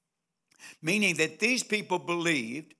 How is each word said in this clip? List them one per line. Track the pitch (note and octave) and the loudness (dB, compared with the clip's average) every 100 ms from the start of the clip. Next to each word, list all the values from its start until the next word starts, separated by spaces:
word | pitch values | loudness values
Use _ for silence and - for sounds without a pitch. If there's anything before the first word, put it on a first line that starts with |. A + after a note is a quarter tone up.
| _ _ _ _ _ _ - - | _ _ _ _ _ _ -20 -6
meaning | D#3 G#3 G3+ D#3+ | 0 2 2 2
that | D#3+ D#3+ | 0 2
these | A3 B3+ | 0 0
people | - G#3+ E3+ F3+ | 0 -4 0 -2
believed | C#3 F3 E3+ D3+ A2+ C#3 - - | 0 0 2 0 -2 -8 -12 -20